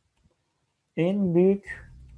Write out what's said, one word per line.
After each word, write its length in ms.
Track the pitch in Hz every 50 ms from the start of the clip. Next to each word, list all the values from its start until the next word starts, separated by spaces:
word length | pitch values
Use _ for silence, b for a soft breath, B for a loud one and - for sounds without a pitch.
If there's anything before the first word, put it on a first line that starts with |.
| _ _ _ _ _ _ _ _ _ _ _ _ _ _ _ _ _ _ -
En 380 | - 160 180 196 208 196 180 165
büyük 560 | 170 185 190 202 202 - - - - - - - - - - -